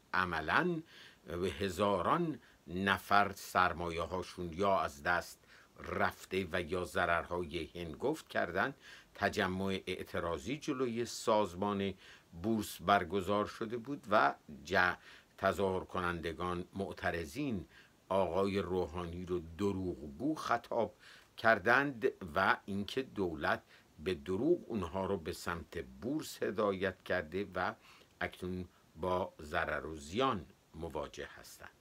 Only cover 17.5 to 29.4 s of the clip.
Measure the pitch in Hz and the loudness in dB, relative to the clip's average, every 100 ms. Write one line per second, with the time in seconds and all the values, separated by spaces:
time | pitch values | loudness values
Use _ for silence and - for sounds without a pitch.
17.5 | 101 78 - - _ - 95 90 87 98 | -2 -6 -18 -20 _ 0 2 4 2 2
18.5 | 98 87 92 82 87 87 85 87 90 80 | 2 2 0 0 -2 -4 -6 -2 -4 -4
19.5 | 82 101 95 90 80 73 69 143 151 - | -2 0 0 -2 -4 -10 -4 -2 -2 0
20.5 | 120 - 120 104 - - - - - 113 | -2 0 0 0 -2 -20 -20 -20 2 6
21.5 | 107 95 127 143 117 123 - 90 76 101 | 6 6 4 4 0 -2 -2 -2 2 4
22.5 | 120 - 98 98 131 127 107 90 82 87 | 4 0 -6 -4 -4 -4 -2 -2 0 -2
23.5 | 113 - - - - 78 85 71 95 143 | -2 -4 -20 -20 -6 -4 -2 -2 0 2
24.5 | 175 - 110 87 95 95 98 82 82 92 | 2 0 -4 -2 -2 0 -2 -4 -6 -4
25.5 | 85 76 - 95 98 117 151 - - 117 | -6 -6 -10 -10 -8 -4 -4 -4 -4 -4
26.5 | 104 104 95 95 92 - 90 76 90 95 | 2 2 2 -2 -2 -2 -2 -2 -4 -4
27.5 | 90 95 123 - - - - 87 - 90 | -2 -2 -4 -14 -20 -16 -6 -6 -4 -6
28.5 | 92 87 _ _ 82 90 90 95 - | -6 -8 _ _ -4 0 0 -2 -6